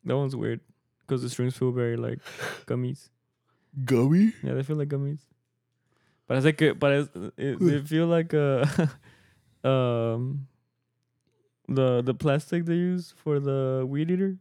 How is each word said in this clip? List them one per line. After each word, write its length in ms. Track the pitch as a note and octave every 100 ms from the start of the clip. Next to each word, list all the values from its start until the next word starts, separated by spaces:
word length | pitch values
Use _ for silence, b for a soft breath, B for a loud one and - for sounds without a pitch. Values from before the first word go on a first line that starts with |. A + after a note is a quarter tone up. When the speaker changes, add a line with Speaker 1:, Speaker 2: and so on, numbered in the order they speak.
Speaker 1:
That 120 | - B2+
one's 200 | C#3 C3
weird, 240 | A2 A#2 _ _ _ _ -
'cause 160 | C3+
the 80 | B2
strings 260 | B2 B2+ B2
feel 160 | B2+
very, 240 | B2 A#2+ A#2
like, 240 | A#2 A#2+ B B B B -
gummies. 420 | B2 B2 C3+ - _ _ _ _ _ _ C#3
Speaker 2:
Gummy? 480 | C3 B2+ C3 E3 G#3+ -
Speaker 1:
Yeah, 100 | C#3
they 80 | B2+
feel 140 | C3+ D3+
like 120 | C#3+
gummies. 320 | C#3 C#3 D3 _ _ _ _ _ _ _ _ _ _ _
But 100 | C3
I 40 |
think 180 | C#3 D3+
it, 160 | D#3 -
but 140 | C#3+
it's, 180 | C#3 C#3+ - F#2+ -
it, 200 | C3+ B2+
they 220 | F3+ D3
feel 260 | D3 D#3 E3
like, 280 | E3+ E3
uh, 320 | D#3 C#3+ C3+ C#3+ C#3 D#3 - b b b b _ _
<laughs> 0 |
um, 840 | B2+ C3 B2 A#2 A#2 A2+ B2+ C#3 C3+ _ _ _ _ _ _ _ _ _ _ _ -
the, 340 | C3+ C3 B2
the 120 | B2
plastic 520 | A#2 D3+ C#3 - E3+ E3+
they 80 |
use 380 | E3+ F3+ F3+ E3+ -
for 240 | - D3
the 440 | C#3 C3+ C3 C3 C3
weed 220 | C#3 D#3+
eater. 260 | F3+ G3 F#3+